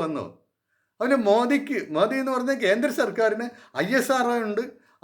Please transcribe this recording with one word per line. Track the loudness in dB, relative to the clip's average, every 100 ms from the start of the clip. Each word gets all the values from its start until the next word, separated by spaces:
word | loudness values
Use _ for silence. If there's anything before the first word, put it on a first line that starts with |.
വന്നോ? | 0 -6 -10 -16 _ _ _ _ _ -4
അതുപോലെ | 0 2 4
മോദിക്ക്, | 4 4 0 0 -6 -4
മോദി | 0 0 0
എന്ന് | -2
പറഞ്ഞാൽ | -2 -2 0 2
കേന്ദ്ര | 2 0 0
സർക്കാരിന് | -2 2 0 0 -8 -12 -10 -4
ഐ | 0 0
എസ് | 2 0
ആർ | 0
ഒ | -2
ഉണ്ട്, | -2 -4 -6 -12 _ _